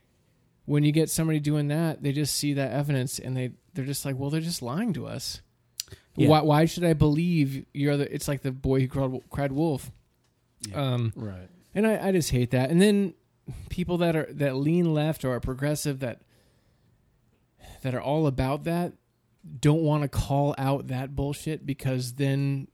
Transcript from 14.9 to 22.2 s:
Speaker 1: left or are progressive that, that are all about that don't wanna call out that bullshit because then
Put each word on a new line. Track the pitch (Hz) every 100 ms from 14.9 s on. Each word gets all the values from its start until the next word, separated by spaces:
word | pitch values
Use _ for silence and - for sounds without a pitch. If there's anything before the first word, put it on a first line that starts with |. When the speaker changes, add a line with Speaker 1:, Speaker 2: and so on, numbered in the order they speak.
Speaker 1:
left | 151 151 151
or | 135
are | 120
progressive | - 127 143 147 147 135
that, | 127 - _ _ _ _ _ _ _ _ _ _ _ _ _ _ - -
that | 131 123
are |
all | 127 151 151
about | 127 131 147 151
that | 170 175 - _ _ _ _ 160 143
don't | 147 156
wanna | 156 151 143
call | - - 139 143 -
out | 135 139 127
that | 127 139 139
bullshit | 139 143 160 156 143
because | 135 135 131 123
then | 127